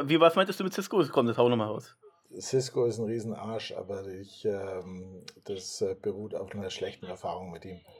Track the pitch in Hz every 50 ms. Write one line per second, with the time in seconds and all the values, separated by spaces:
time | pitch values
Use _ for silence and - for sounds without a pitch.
0 | 143 135 160 160 165 165 165 196 190 196 185 - 196 185 - - 185 - - 196
1 | 156 143 - 139 120 117 113 123 120 123 123 117 107 107 107 - - - - _
2 | - - _ _ _ _ - - - - - 131 131 - - 135 120 117 104 110
3 | 113 107 117 117 107 113 98 - 101 107 113 107 - - - - - 95 101 95
4 | 98 98 92 95 98 98 - - - 110 101 98 98 95 92 92 87 92 92 92
5 | 92 92 92 90 - - - - - - 101 92 92 - - - 107 95 95 -
6 | - 104 95 101 107 104 - 87 98 95 - 104 98 92 - - 92 98 101 -
7 | 92 90 92 - - 87 85 90 92 87 85 85 87 92 90 87 - - -